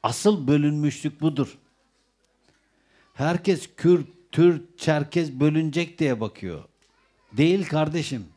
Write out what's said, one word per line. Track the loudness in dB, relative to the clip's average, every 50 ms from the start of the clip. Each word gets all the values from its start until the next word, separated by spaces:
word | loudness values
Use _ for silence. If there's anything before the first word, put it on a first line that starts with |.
| -4
Asıl | -4 -4 0 0 0 0 2 0
bölünmüşlük | 0 2 2 2 0 0 0 -2 -2 -4 -4 -8 -10 -6 -2
budur. | -4 -2 -2 -2 -4 -4 -6 _ _ _ _ _ _ _ _ _ _ _ _ _ _ _ _ _ _ _ _ _ _ _ _ _ _ _ _ _ _ _ _
Herkes | -4 -2 -2 -2 0 0 0 0 0 -4 -16 _
Kürt, | 0 4 4 4 4 2 -6 -14 _ _ _
Türk, | 2 4 4 4 4 2 -6 -14 _ -4
Çerkez | -2 0 0 0 -2 -2 -2 -4 -4 -2 -2 0
bölünecek | 0 2 2 2 -2 0 -2 -4 -4 -6 -4 -2
diye | -2 -2 0 -2
bakıyor. | -4 -8 -8 -10 -10 -10 -10 -10 -14 -20 _ _ _ _ _ _ _ _ _ _ _ _ 0
Değil | 2 2 2 2 0 0
kardeşim. | -2 -2 -2 -2 0 -2 -4 -4 -6 -8 -10 -10 -14 _